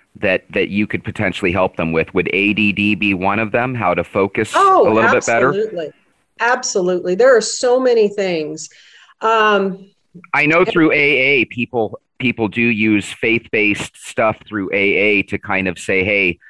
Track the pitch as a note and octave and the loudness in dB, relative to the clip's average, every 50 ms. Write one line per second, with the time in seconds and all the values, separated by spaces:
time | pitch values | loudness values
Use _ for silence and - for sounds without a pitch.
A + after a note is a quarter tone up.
0 | _ _ _ G#2 G2+ G2 F#2+ - - - E2+ G2+ F2+ - F#2+ G2+ G#2 - - F#2 | _ _ _ -4 -2 0 0 0 -2 -4 -4 -4 -2 -2 -2 -2 -2 -2 -4 -8
1 | - G#2+ F#2 - A2 F#2+ - - G2+ F2+ F2 G2 F#2 F#2+ - - E2+ E2 E2 D#2+ | -8 -8 -6 -4 -4 -4 -4 -2 -2 -2 0 0 -2 -2 -2 -4 -4 -2 0 -2
2 | D#2 - - F#2 E2+ - - F#2+ G2+ G#2 G#2 G#2+ G#2 G#2 F#2 G2+ G2+ G#2 G#2+ E2 | -2 -2 -2 -2 -2 0 0 0 0 0 0 0 0 0 0 0 0 0 0 0
3 | G#2 G2+ G2 F2 F#2 G2 G2+ A2 A2+ G#2 A2 A#2+ B2 C3 B2+ A#2 G2+ F2+ F2 E2+ | -2 -2 -2 -2 -2 -2 -2 -2 -4 -2 -2 -2 -2 -2 -4 -2 -2 -2 0 -2
4 | E2+ - - G#2 G2 G2+ - A#2 A2 - - E4+ G4 G4 F#4+ F4 A3 G#2+ A2 A2 | -4 -2 0 0 0 0 0 -4 -4 0 2 2 4 4 4 4 4 4 4 4
5 | A2 A#3+ C4 A3 - - A#2 A#2 B2 C3+ F#3+ G3+ A3 G#3+ F3 F3 D#3 D3 - _ | 2 2 2 0 0 0 0 0 0 0 -2 -2 -4 -6 -6 -10 -10 -10 -14 _
6 | _ _ _ _ _ _ _ - A3+ A#3+ B3+ A#3+ A#3+ - - G3+ F3+ F3+ F#3 F3+ | _ _ _ _ _ _ _ -4 -2 -2 -2 -2 -4 -4 -2 -2 0 0 -2 -2
7 | - F3+ F#3 F#3+ A#3+ C4+ B3+ A3 G#3+ - - - C4+ B3 B3 C4 B3+ B3+ A#3+ A3+ | -2 -4 0 2 4 6 6 4 2 -2 -6 -2 0 0 2 2 2 2 4 4
8 | G#3 G3+ G3+ G#3+ G3 F#3 F3 D#3+ D3+ D3+ D#3 D#3+ - - - - - - - - | 2 2 0 -2 -4 -2 -2 -4 -6 -6 -10 -12 -14 -18 -20 -20 -20 -20 -20 -20
9 | - _ _ - - A3 A3+ A3 G#3+ G#3+ G#3 G3 G3 F#3+ F#3 - - - _ _ | -20 _ _ -4 0 0 2 4 4 4 4 2 0 -2 -6 -8 -16 -20 _ _
10 | _ _ - E3+ - - - C#3 D3 D3+ D#3+ F3 F#3 F#3+ - F3 D#3+ D#3+ - D3 | _ _ -20 -20 -10 -4 -2 0 2 2 4 2 2 2 2 2 4 4 4 2
11 | C#3+ C#3+ D3 B2 C3 C#3 C#3+ B2+ A2 - - B2 A#2+ - - A#2+ G#2+ F#2+ - - | 2 2 2 2 2 2 2 2 0 -2 -4 -8 -6 -4 -2 -4 -4 -4 -6 -14
12 | _ _ _ - C3 A#2+ A2+ - A2+ G2+ - A#2 A#2 A#2 A#2 G#2 A2 A2 G#2+ G#2 | _ _ _ -4 -2 -2 0 0 -2 -2 -2 0 0 0 0 0 2 2 2 0
13 | F#2+ - - - - A2+ A#2 A2+ - - - A2+ G#2 G#2 G2+ - - - _ - | 0 -4 -8 -4 0 0 0 0 -2 -2 -2 0 0 0 0 -2 -6 -12 _ -18
14 | - - - - A#2 A2 G#2+ - - - G#2 G#2 F#2+ - - G2+ G2 G2+ D#2+ E2+ | -18 -10 -2 0 0 0 0 -4 -8 -8 -6 -6 -4 -2 -2 0 2 2 2 2
15 | G2+ G#2+ G#2 G2 F#2+ - G#2 F#2+ - - G2 F#2+ F#2+ F#2 E2+ - - - G2 F#2+ | 2 2 2 0 0 -2 -6 -8 -6 -4 -4 -2 -2 -4 -6 -6 -4 -2 -2 0
16 | F#2 G#2 G#2 G2+ F#2+ F2 E2+ _ _ | 0 0 0 0 0 0 -2 _ _